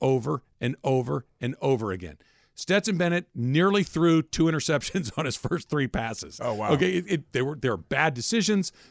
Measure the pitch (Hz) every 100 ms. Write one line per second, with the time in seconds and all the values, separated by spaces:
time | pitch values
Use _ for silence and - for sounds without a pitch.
0 | 135 131 123 143 - _ 127 139 139 131
1 | 123 143 - _ 123 135 139 127 107 92
2 | 87 71 _ _ _ - - 196 220 180
3 | 175 175 - - 120 147 190 202 185 160
4 | 170 165 151 - 160 156 - 147 - -
5 | 123 - 131 - 120 175 - 147 131 139
6 | 113 110 - - 120 107 107 147 185 185
7 | 185 165 - 123 131 147 131 98 - 135
8 | 156 120 - 226 208 208 180 - -